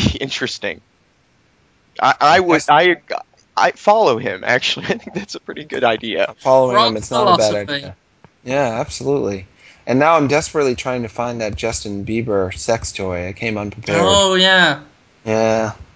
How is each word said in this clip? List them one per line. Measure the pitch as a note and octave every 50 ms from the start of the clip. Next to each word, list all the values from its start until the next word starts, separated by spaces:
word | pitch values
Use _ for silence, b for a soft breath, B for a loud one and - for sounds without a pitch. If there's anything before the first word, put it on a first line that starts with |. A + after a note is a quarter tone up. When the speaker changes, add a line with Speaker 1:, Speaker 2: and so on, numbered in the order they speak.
| - -
Speaker 1:
<laughs> | - -
interesting. | A#2+ C3 - - C3 A#2 - - - G2 D#2+ - _ _ _ _ _ _ _ _ _ _ _ _ _ _ _ _ _ _ _ _ _ _ _ -
I, | - - - -
I | C#3 D3 E3 F#3+
would, | F#3 E3+ D#3+
Speaker 2:
Yes. | D#3 - -
Speaker 1:
I, | D3 D#3 F3 F3+ E3+ - _ - - - - _ _ _ _ _ -
I | - - F3+
follow | - - - G#3 G#3 A3+ G#3 D3+ A#2 A2
him, | C3+ A2 F#2+ F#2+ -
actually. | A#2 B2 B2 - - - - -
<laughs> | -
I | G3 A#3
think | - - -
that's | - G3+ - -
a | -
pretty | _ - - D3 D3+
good | - C3+ C3+
idea. | - A#2 A2 - A2+ A2 F#2+ D#2+ - - - -
Speaker 2:
Following | - C3+ C3 C3 C3 B2+ B2
Speaker 3:
Frog | B2 - A2+
Speaker 2:
him, | A2 G#2+
it's | A2 -
not | B2 A#2+
a | B2 B2 A#2 A2+
bad | A2 G#2
Speaker 3:
philosophy. | G2+ G#2 G#2 B2
Speaker 2:
idea. | C#3+ C#3 C#3 C#3 - - _ _ _ _ - - _ _ -
Yeah, | B2 C3 C#3+ C#3 A#2+ A2+ A#2
absolutely. | C#3+ - - - B2+ C3+ C#3+ C3+ A#2+ G2+ G2+ F#2+ F#2+ - _ b b b b b b
And | b A#2+ C3
now | D3 D#3+ E3 D#3
I'm | D3 B2+
desperately | C#3+ D#3 D#3+ - - D#3 C#3+ C3 B2
trying | - - C3+ B2+ B2 A#2
to | G#2+
find | - - A#2+ B2 A#2+ A#2
that | A2 G#2 G2+
Justin | - - A2+ A2 - - G#2+ G2+ G2+ G2
Bieber | A2 A2 A#2 A#2 A#2 G2+ G2 F#2 F2+ -
sex | - - - A2+ A2+ - -
toy. | - - G2 F#2 F2+ F2 F2+ F#2
I |
came | F#2+ - A#2 A2+ G#2+
unprepared. | G2+ G#2 G#2 G2+ A2+ - G#2 G#2 G2+
Speaker 3:
Oh, | C#3 F#3+ G3 G3+ G3 F#3+ F#3+
yeah. | F#3 F#3 F#3+ F#3+ F#3 F3 D#3 C#3 C#3+ - - _ _ _ _ _ _ -
Speaker 2:
Yeah. | A2+ A2 A2 A2+ A2 A2 A2+ A2 G#2+ - - - - _